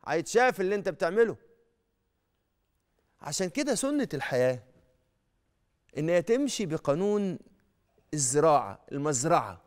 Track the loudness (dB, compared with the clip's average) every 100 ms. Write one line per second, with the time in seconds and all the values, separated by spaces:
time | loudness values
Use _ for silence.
0 | -2 -4 2 4 4 2 -2 -2 -4 -2
1 | -2 2 2 0 _ _ _ _ _ _
2 | _ _ _ _ _ _ _ _ _ _
3 | _ _ -10 -4 -4 -2 -2 -2 0 -2
4 | -2 -4 -2 2 2 0 -10 _ _ _
5 | _ _ _ _ _ _ _ _ _ -6
6 | 0 0 2 0 0 -2 -4 -2 -2 0
7 | 0 0 -2 -6 -14 _ _ _ _ _
8 | _ -4 0 2 4 4 0 -12 -10 -6
9 | -4 -2 2 2 0 -12